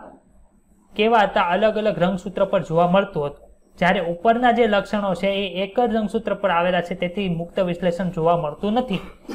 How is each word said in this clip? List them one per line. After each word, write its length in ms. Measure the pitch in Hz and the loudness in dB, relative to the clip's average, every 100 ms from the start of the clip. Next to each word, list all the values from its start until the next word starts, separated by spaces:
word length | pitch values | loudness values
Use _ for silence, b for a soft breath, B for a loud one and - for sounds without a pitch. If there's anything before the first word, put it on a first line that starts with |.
| - - _ - - _ _ _ _ - | -12 -20 _ -20 -20 _ _ _ _ 0
કેવા 300 | 220 233 196 | 4 4 4
હતા? 140 | 214 | 2
અલગ 360 | 180 185 220 214 | 0 2 2 2
અલગ 200 | 214 165 | 0 2
રંગસૂત્ર 480 | 175 190 202 196 196 | 0 0 -4 -2 0
પર 160 | 196 | 0
જોવા 260 | - 165 175 | 0 2 4
મળતું 420 | 190 196 160 143 | 4 2 -2 -6
હતું. 120 | - - _ _ - | -8 -20 _ _ -2
જ્યારે 220 | 175 196 | 0 2
ઉપરના 500 | 170 170 226 226 247 | -2 0 2 4 4
જે 160 | 220 226 | 4 4
લક્ષણો 460 | 202 196 214 202 | 2 0 -4 -2
છે 140 | 175 196 | -2 -2
એ 360 | 196 196 175 | -2 -4 -4
એક 160 | 196 247 | -4 0
જ 160 | 240 220 | 0 0
રંગસૂત્ર 380 | 214 226 208 | -2 -4 -4
પર 160 | 196 190 | -2 0
આવેલા 320 | 170 180 180 | 2 2 0
છે, 140 | 180 185 | -2 -4
તેથી 340 | 180 190 190 | -6 -4 -4
મુક્ત 300 | 165 170 - | -4 -4 -2
વિશ્લેષણ 520 | 180 170 180 170 185 | -2 -2 -2 -2 -4
જોવા 260 | 170 160 170 | -2 0 0
મળતું 360 | 147 147 202 | -2 -4 -2
નથી. 260 | 233 247 185 - - - | -2 -2 -4 -8 -18 -14